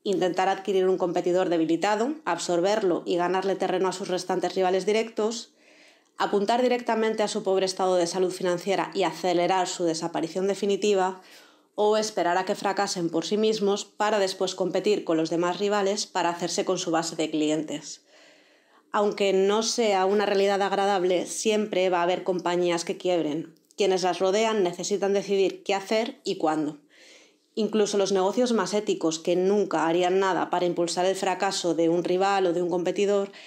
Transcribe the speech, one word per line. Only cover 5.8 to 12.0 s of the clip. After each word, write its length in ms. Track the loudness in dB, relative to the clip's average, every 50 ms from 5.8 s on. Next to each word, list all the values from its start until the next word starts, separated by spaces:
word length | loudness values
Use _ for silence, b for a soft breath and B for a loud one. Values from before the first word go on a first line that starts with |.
| b b b b b b b
apuntar 440 | -4 -4 0 0 0 0 2 2 2 2
directamente 580 | 2 2 0 0 -2 0 0 0 0 0 0 -2
a 40 |
su 160 | -2 -2 -4 -2
pobre 220 | 0 0 2 0
estado 320 | 0 -2 0 0 2 2
de 100 | 2 2
salud 240 | 0 0 0 0 0
financiera 580 | -2 -2 -2 -2 -2 -2 -2 -2 -2 -2 -2 -4 -2
y 80 | -2 -2
acelerar 640 | -2 -2 -2 -2 0 2 2 2 2 2 2 0
su 160 | -2 -2 -2 -2
desaparición 640 | -2 -2 -2 -4 -6 -6 -6 -6 -6 -4 -2 -2
definitiva, 720 | -2 -2 -2 -2 -2 0 0 2 2 2 2 2 0 -2 -6 B B B B B B B B B B B 0
o 160 | 2 2 2
esperar 440 | 2